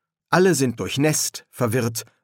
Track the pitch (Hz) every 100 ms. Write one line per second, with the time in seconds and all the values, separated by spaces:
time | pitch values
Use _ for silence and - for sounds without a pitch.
0 | _ _ _ 170 185 143 131 117 92 135
1 | 151 151 - - - - 120 127 117 113
2 | - _